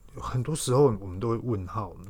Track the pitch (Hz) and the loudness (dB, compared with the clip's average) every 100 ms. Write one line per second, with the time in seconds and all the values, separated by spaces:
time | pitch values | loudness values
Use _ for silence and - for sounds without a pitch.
0 | - - - 123 123 156 - 127 143 104 | -16 -10 -4 -2 -2 -2 2 6 6 4
1 | 98 90 117 113 120 104 92 110 95 - | -4 -4 0 0 0 -2 -2 -6 -6 -8
2 | 92 | -8